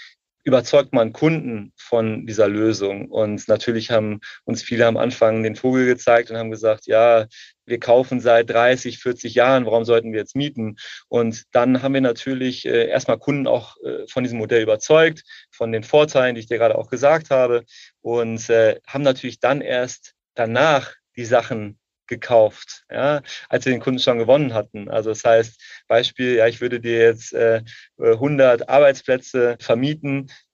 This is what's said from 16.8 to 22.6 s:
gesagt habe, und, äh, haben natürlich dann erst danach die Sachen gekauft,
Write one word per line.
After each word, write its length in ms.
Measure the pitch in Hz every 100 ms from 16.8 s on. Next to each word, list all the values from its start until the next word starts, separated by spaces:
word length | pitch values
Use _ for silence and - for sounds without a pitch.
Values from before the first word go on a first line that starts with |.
| 113
gesagt 400 | 123 139 160 156
habe, 340 | 135 127 120 - - - _
und, 480 | - 117 113 113 113
äh, 280 | 113 110 - -
haben 160 | 139
natürlich 380 | 143 131 127 110
dann 220 | 123 143
erst 500 | - 127 123 - - _ _
danach 580 | - 113 120 156 143 - - _ -
die 80 |
Sachen 540 | 113 120 117 113 104 104 _ _ -
gekauft, 800 | 131 - 117 107 -